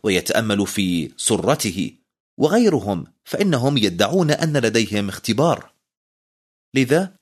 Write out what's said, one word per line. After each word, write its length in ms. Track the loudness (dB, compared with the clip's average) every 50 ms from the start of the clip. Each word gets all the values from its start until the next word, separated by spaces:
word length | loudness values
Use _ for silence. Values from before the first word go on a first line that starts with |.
| -2
ويتأمل 640 | 0 0 0 0 0 0 0 0 0 0 0 0
في 440 | -2 -2 -2 -2 0 0 -2 -4 -6 -8
سرته، 760 | -6 -2 0 0 0 2 0 0 0 -2 -4 -4 -4 -6 -6 -8 _ _ _ _ _ _ _ _
وغيرهم، 680 | 0 0 2 4 4 4 4 2 0 0 -2 -4 -6 -6 -12 _ _ _
فإنهم 540 | -8 -4 -2 0 0 0 0 0 0 0
يدعون 540 | 2 0 0 0 0 0 0 2 2 2 2
أن 260 | 0 0 0 0 0
لديهم 520 | 0 0 2 2 0 0 0 -2 -4 -4 -4
اختبار. 640 | -8 -8 -4 -4 -2 0 0 0 0 -2 -6 -14 _ _ _ _ _ _ _ _ _ _ _ _ _ _ _ _ _ _ _ _ -2
لذا 400 | -2 0 2 2 0 0 -2 -8 _